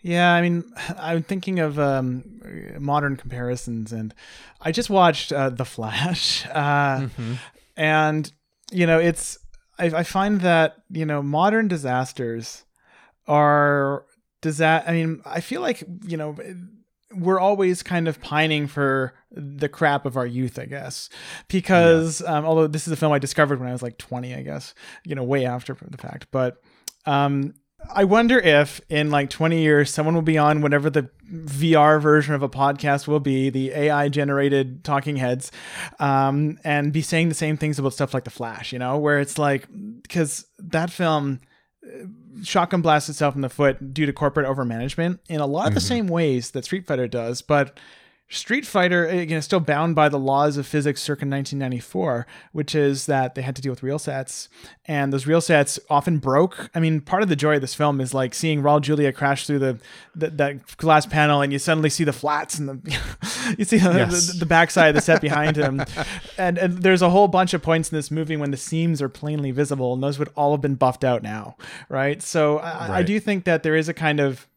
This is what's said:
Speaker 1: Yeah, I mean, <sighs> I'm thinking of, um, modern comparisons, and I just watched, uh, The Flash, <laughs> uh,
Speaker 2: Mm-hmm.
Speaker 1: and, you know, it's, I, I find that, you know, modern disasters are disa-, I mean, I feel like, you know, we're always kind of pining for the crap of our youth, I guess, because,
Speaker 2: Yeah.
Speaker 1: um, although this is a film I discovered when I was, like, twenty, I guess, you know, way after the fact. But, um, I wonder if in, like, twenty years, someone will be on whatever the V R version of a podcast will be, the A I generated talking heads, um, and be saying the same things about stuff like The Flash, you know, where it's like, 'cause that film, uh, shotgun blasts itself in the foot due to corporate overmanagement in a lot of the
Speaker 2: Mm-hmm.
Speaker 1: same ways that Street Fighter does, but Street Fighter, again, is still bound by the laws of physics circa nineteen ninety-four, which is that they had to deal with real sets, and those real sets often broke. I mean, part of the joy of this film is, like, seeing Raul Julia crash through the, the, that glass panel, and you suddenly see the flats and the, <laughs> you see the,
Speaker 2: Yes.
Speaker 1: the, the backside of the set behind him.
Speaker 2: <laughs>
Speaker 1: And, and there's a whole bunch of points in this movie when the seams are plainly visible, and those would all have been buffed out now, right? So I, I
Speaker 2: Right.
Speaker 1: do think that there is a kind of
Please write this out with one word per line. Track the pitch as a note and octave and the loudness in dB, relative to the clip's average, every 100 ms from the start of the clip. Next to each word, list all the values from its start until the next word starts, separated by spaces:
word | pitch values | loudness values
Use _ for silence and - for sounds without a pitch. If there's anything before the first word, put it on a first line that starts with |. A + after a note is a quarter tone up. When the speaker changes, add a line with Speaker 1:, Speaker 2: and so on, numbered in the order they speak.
Speaker 1:
Yeah, | F3 F3 F3 | 0 2 4
I | F3 | 4
mean, | F3 E3+ - - | 2 0 -4 -12
<sighs> | - - | -12 -8
I'm | E3 E3+ | -4 -4
thinking | - F#3+ F#3 F3+ | -4 -6 -4 -2
of, | D#3 D3 | -2 0
um, | C#3+ C3+ B2+ B2+ - - - - G1+ - | 0 0 -2 -6 -10 -20 -16 -16 -14 -8
modern | C#3 D3 C#3+ C3 | -2 -2 -2 -6
comparisons, | - B2 B2 B2 - A2+ G#2+ | -8 -8 -6 -6 -6 -8 -8
and | A2+ A2 - - - - _ | -8 -10 -12 -20 -20 -20 _
I | D#3+ | -4
just | E3 A#3 | -4 0
watched, | G3 F3 D3 - | 4 4 2 -4
uh, | C#3+ C3+ | -2 -2
The | B2 | -2
Flash, | B2 - A2 G#2+ E3 E3+ - - - | -8 -6 -6 -4 -4 -2 -2 -4 -4
<laughs> | |
uh, | D3+ C#3+ C#3+ C#3+ C3+ | -2 2 2 2 0
Speaker 2:
Mm-hmm. | C3+ - A2+ B2 - _ _ | -4 -6 -6 -8 -10 _ _
Speaker 1:
and, | - D#3 D#3 D#3 D3+ D3 _ _ _ - | -4 0 2 2 0 -6 _ _ _ -8
you | F#3 E3+ | 0 4
know, | E3 | 4
it's, | E3+ E3+ - - - - _ - | 4 0 -8 -12 -20 -20 _ -4
I, | F3 | -2
I | D#3+ | -2
find | E3 F#3+ G3+ G3+ | -2 -2 0 2
that, | F3+ E3 D#3+ - _ | 4 4 4 0 _
you | E3 D#3 | -6 -4
know, | D3 | -2
modern | C#3+ D3+ F#3+ A3 G#3+ | -2 2 2 2 0
disasters | E3+ C#3 B2+ B2+ - A#2 A#2 A2+ - _ _ _ _ _ _ - | -2 -2 -2 -2 -6 -6 -6 -10 -18 _ _ _ _ _ _ 0
are | D3 D3 D3 D3 C#3+ C#3 C#3 _ _ _ _ | 4 6 4 4 2 0 -4 _ _ _ _
disa-, | D#3+ D3+ D#3+ D#3+ E3 | -6 0 2 2 2
I | |
mean, | E3+ D#3+ D#3+ | -2 -2 -4
I | - E3+ | -8 -8
feel | - C4 | -6 -6
like, | - A#3 F3 F3+ G3+ | -4 -6 -10 -14 -10
you | D#3+ | -8
know, | D3+ D3+ - F3+ F3+ A3 _ _ _ | -8 -10 -14 -16 -20 _ _ _ _
we're | G3 F3 F#3+ | -4 0 2
always | F#3+ G3+ F#3 F3+ | 2 2 0 0
kind | - F3 E3 | -2 -2 -2
of | D3+ | -4
pining | - D3+ D#3 D3+ C#3+ | -4 0 2 0 -2
for | C#3+ C#3 C3+ C3 _ _ | -2 0 0 -2 _ _
the | - C#3+ C#3+ D3 | -16 -14 -6 -6
crap | - D#3 C#3+ | 0 0 0
of | C#3 B2+ | -2 -4
our | B2 | -4
youth, | A#2+ B2+ B2 | -4 -4 -6
I | B2 | -12
guess, | C#3 C3+ - - - - - _ | -14 -12 -14 -16 -18 -18 -18 _
because, | F#3+ F3+ F3+ E3+ E3 E3 D3+ | -4 4 6 8 6 4 -4
Speaker 2:
Yeah. | E3+ | -2
Speaker 1:
um, | D3+ | -2
although | D#3+ D#3+ D#3 | 2 2 2
this | D3+ E3 | 0 -6
is | |
a | D3+ | -2
film | D#3 | 2
I | C#3+ | 0
discovered | C3+ - D3 C3+ | 0 0 2 0
when | B2 | -4
I | |
was, | B2+ | -8
like, | B2 - | -10 -12
twenty, | - B2 B2 | -12 -12 -10
I | B2+ | -12
guess, | C3+ C#3+ - _ - - | -10 -12 -14 _ -20 -18
you | E3+ | -10
know, | C#3 | -6
way | B2 C#3 B2+ | -2 0 -2
after | B2 - C3 | -4 -10 -14
the | - - | -14 -16
fact. | - - - | -14 -16 -6
But, | C3 B2+ - _ _ - _ - | -2 -2 -2 _ _ -18 _ -2
um, | C#3 C#3+ C#3 C#3 - _ _ - | 0 2 0 -4 -10 _ _ -6
I | - | 0
wonder | G3 G#3+ A#3 B3 | 4 4 6 4
if | F3+ D3 C#3+ - _ | 6 4 4 -4 _
in, | D3+ D3+ | -2 0
like, | D3 C#3 | 0 -2
twenty | - D#3+ E3 | -2 0 2
years, | D#3 D3 C#3 | 4 4 2
someone | - D#3 | 0 0
will | E3+ | 0
be | D#3+ D#3 | 2 2
on | D3 D3+ | 4 2
whatever | D3 C#3+ D3+ | 2 2 2
the | D3+ B2+ _ | 0 -2 _
V | - E3 D#3+ C#3 E3 | -16 -14 -10 -2 4
R | D#3+ D3+ D#3 | 6 6 6
version | D3+ D3+ C#3+ | 6 4 4
of | C#3+ | -2
a | C3+ | -2
podcast | C3+ C#3 C#3 D3 C#3 D3 | 0 0 0 -2 -2 0
will | D3+ | -2
be, | C#3 C3 C3+ | 0 0 0
the | C3+ C3 | -2 -4
A | D3 D3 | 0 0
I | D3 C#3+ | 2 0
generated | C#3 C#3+ C#3 C#3 C#3 C3 C3 | 0 0 2 2 2 0 -6
talking | - C#3+ D3 C#3+ | -4 -4 -2 -4
heads, | B2+ B2+ - - - - - - | -2 -4 -8 -16 -16 -14 -14 -4
um, | C#3 C3+ C3+ C#3+ D3+ - | 0 2 2 2 0 -2
and | D#3+ D3 C#3+ | -2 0 0
be | D3+ | -2
saying | D3+ E3 E3+ | 0 2 2
the | |
same | D#3 D#3 D3+ | 0 -2 -2
things | D#3 C#3+ | -2 0
about | C3+ | -2
stuff | - C#3+ | -2 -4
like | C3+ | -4
The | - | -8
Flash, | - A#2 A2 - | -10 -10 -10 -12
you | B2+ | -6
know, | B2+ C#3+ | -4 -2
where | D3 D3 | 2 2
it's | C#3 - | 0 0
like, | C#3+ C#3 - - G#2 A#2+ - | 0 0 -4 -16 -16 -16 -6
'cause | E3+ D3+ - - _ | -2 -2 -4 -14 _
that | F3 D#3+ E3+ | -4 -4 -4
film, | - E3+ D3+ C#3 C3 _ _ _ _ - | -2 0 2 0 -6 _ _ _ _ -20
uh, | C3 F#3 A3 - A3 | -18 -18 -20 -20 -14
shotgun | F#3 F#3+ F3 F#3 | -2 0 0 0
blasts | D#3+ D3+ D3+ | 2 2 0
itself | C#3+ D3 C#3 | -2 -2 0
in | |
the | C3 | -6
foot | - C#3 C3 C3+ | 0 0 0 -8
due | C3+ D3 | -2 -2
to | |
corporate | C#3 D3 D3+ C3+ | 0 -2 0 -2
overmanagement | C3+ A#2+ A2+ B2+ - E3+ F3+ - | -2 -4 -4 -6 -2 -2 -4 -6
in | D#3 | -4
a | C#3+ | -2
lot | D3+ - | 0 0
of | |
the | G2+ | 0
Speaker 2:
Mm-hmm. | - | 0
Speaker 1:
same | B3 G3 | -2 0
ways | E3 D#3+ B2+ A#2+ | 0 2 0 -4
that | C3+ | -10
Street | - F#3 F3+ | -6 -8 -4
Fighter | C3+ A#2+ | -4 -2
does, | A#2+ A#2 B2 | -4 -6 -8
but | - C#3+ C#3 - - - _ _ _ | 0 0 0 -6 -20 -20 _ _ _
Street | - - B3+ D4 | -12 -4 -4 -2
Fighter, | G3+ F3+ F3 E3 | 0 2 2 0
again, | F3+ D#3+ D#3+ | -2 -2 -4
is | |
still | D3 F#3+ | 0 0
bound | D3+ D3 E3+ | 2 0 2
by | D#3 D3+ | 4 4
the | C#3+ | 2
laws | C3+ C#3 D3 C#3+ | 2 2 2 0
of | C3+ | -2
physics | D3+ C#3+ C#3+ | -2 0 -2
circa | - D3 C#3 | -6 -4 -4
nineteen | C#3 C3+ C#3 | -4 -4 -6
ninety-four, | C3 B2 - F#3 F3 A#2+ - - - | -4 -6 -6 -4 -2 -4 -6 -18 -12
which | D#3 C#3+ | -8 -2
is | D3+ C#3+ C3+ | 2 2 0
that | - C3+ B2+ | 0 0 0
they | C3+ | -4
had | C3 | -8
to | C3 | -6
deal | C3+ | -6
with | B2 | -6
real | C3 D3 | -6 -6
sets, | - C3+ C3 - - - - - - | -6 -8 -8 -14 -16 -20 -20 -20 -6
and | D3 C#3 | -2 0
those | C3+ C3+ | -2 2
real | E3 | 2
sets | D#3+ D#3 C#3 - _ | 4 4 4 -2 _
often | C#3+ F3+ D#3 | 2 2 0
broke. | D3+ C#3 F3+ - - | 2 4 2 -2 -8
I | E3 | -2
mean, | D#3+ D#3 | 0 0
part | C#3+ F#3 | 0 0
of | G#3 | 2
the | D3 | 2
joy | D3+ D3 | 2 2
of | |
this | C3 | 0
film | - D3 C#3 | 0 0 0
is, | B2+ | -2
like, | C3+ B2+ | -2 -2
seeing | - E3 D3 | -2 0 2
Raul | C#3+ D3 | 4 4
Julia | C#3 D3+ C#3 | 2 2 2
crash | C3 C#3+ C#3 - | 2 -2 0 -2
through | C#3+ | 0
the, | C3+ A#2 - - - D#3+ | 0 -2 -12 -20 -18 -6
the, | D#3 | -6
that | D3+ C#3+ C#3+ - - | 0 -2 -2 -16 -4
glass | D#3+ D#3 | 4 4
panel, | - D#3 D3+ C#3+ | 4 2 4 4
and | C#3 | 2
you | C#3 | -2
suddenly | E3+ D#3 D#3 | 0 2 2
see | - | 2
the | D3+ | -2
flats | - C#3+ D3 D3+ D3+ | 0 -2 -2 -4 -8
and | C#3 | -8
the, | C3+ D3+ B2+ - - G#3+ | -8 -8 -8 -8 -10 -8
<laughs> | - B3 G3+ | -6 -4 -2
you | G3+ | 2
see | A3 | 4
the, | F3+ | 6
Speaker 2:
Yes. | E3+ A#2 F3 E3+ | 4 2 0 0
Speaker 1:
the, | F3+ | -2
the | E3 | 2
backside | E3 E3+ F#3 D#3+ | 4 4 6 6
of | |
the | D3+ | 6
set | - D#3 | 4 2
behind | D3 D3+ D3+ D3+ | 4 0 0 0
him. | C#3+ C3+ C#3 | 0 -2 -6
Speaker 2:
<laughs> | - - F#3 - - | -6 -8 -10 -12 -2
Speaker 1:
And, | F3+ F3 | -2 2
and | F#3 F3+ | 0 2
there's | F#3+ F#3 | 4 6
a | F3 | 6
whole | F#3 G3+ | 6 6
bunch | F#3 F3+ | 4 2
of | F3 | 0
points | E3 E3 D#3 | 0 0 0
in | D#3 | -4
this | C#3+ | -4
movie | D#3 D#3 D3+ | -4 -4 -4
when | C#3+ | -4
the | C3+ | -6
seams | - D#3+ E3+ D3+ | -4 0 0 0
are | C3+ | -4
plainly | - D3+ D3+ C#3 | -6 -6 -4 -4
visible, | B2+ D3 C#3 B2 | -2 -2 -2 -2
and | B2+ | -2
those | C#3 C#3 | -4 -4
would | D3 | -6
all | - C#3+ | -2 0
have | D3 | 0
been | C#3 C3 | -2 2
buffed | B2+ - | 2 2
out | C3 A#2+ | -2 -2
now, | G#2 A2 G#2 - - - - | -4 -10 -12 -18 -20 -20 -8
right? | C3 C#3 D3 | -2 -2 -4
So | - E3 D3+ D3+ | -4 0 2 0
I, | E3+ | -4
I | D#3+ G2+ | -8 -4
Speaker 2:
Right. | F3+ F3+ | 0 0
Speaker 1:
do | G#3 | 0
think | G#3+ G3 | 0 -2
that | F3+ E3 | 0 0
there | D#3+ D#3+ | 2 0
is | D#3 | 0
a | |
kind | E3 D#3+ D3 | -2 -2 2
of | C#3 B2+ - | 0 -2 -14